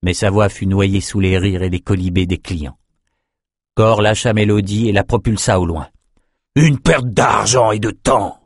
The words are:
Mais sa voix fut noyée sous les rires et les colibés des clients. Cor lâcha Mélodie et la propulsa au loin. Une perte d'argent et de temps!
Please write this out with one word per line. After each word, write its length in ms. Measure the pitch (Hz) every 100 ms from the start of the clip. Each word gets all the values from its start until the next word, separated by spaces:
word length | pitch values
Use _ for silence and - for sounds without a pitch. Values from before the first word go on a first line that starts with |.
Mais 120 | 90
sa 160 | 87 104
voix 200 | 98 104
fut 160 | - 95
noyée 360 | 95 98 98
sous 180 | 92 104
les 180 | 95 92
rires 260 | 98 92
et 60 | 92
les 100 | 90
colibés 460 | - 98 90 90 90
des 140 | 90
clients. 380 | - 90 71 - _ _ _ _ _ _ _ _ _ -
Cor 260 | 110 110
lâcha 320 | 104 110 127
Mélodie 560 | 107 104 104 98 104 113
et 20 |
la 120 | 98
propulsa 560 | 98 120 117 107 - 98
au 60 | 87
loin. 220 | 80 78 _ _ _ _ _ _ -
Une 240 | 156 139
perte 280 | - 156 123
d'argent 640 | 104 127 107 104 127 110
et 80 | 107
de 120 | 107
temps! 480 | 98 - 131 95 -